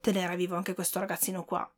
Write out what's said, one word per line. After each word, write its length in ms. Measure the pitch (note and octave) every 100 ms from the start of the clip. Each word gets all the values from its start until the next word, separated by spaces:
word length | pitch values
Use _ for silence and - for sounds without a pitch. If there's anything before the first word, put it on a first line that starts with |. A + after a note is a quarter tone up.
tenere 340 | - G3 F3+ F3
vivo 200 | F3+ F3
anche 180 | F#3+
questo 260 | F#3 F3 -
ragazzino 460 | F#3+ E3 - F#3 E3+
qua. 240 | F3 -